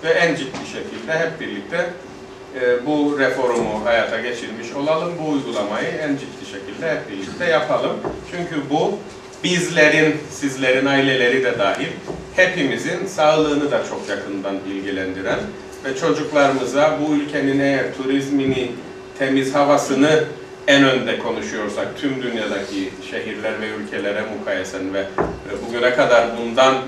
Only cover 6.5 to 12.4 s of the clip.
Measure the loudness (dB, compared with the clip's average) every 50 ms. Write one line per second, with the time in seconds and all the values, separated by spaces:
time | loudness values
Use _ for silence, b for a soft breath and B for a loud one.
6.5 | -12 -12 -12 -10 -10 -6 -2 -2 -2 -2 -4 -8 -8 -8 -8 -8 -6 -4 0 4
7.5 | 4 4 4 2 0 2 2 0 -2 -2 -4 -6 -6 -8 -10 -10 -6 -6 -6 -4
8.5 | -4 -6 -4 0 0 2 2 0 0 -4 -8 -12 -16 -16 -18 -18 -16 -4 -2 0
9.5 | 0 2 0 0 4 6 6 6 6 6 4 4 2 0 -6 -10 -10 -4 -4 -4
10.5 | -2 0 2 2 4 4 4 2 2 4 4 4 4 4 4 4 4 2 2 0
11.5 | 0 2 0 0 0 0 -4 -6 -6 -10 -10 -10 -10 -10 -10 -6 4 4